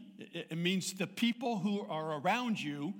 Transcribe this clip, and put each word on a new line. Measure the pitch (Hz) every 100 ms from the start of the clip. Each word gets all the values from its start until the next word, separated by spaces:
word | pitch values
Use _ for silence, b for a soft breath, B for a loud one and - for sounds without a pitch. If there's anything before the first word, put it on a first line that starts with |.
| - -
It, | - 170 -
it | 165
means | 175 190 -
the | 190 175
people | - 233 233 254 214
who | 196 202 -
are | 156 156 151
around | 180 226 247 180
you | 147 143 147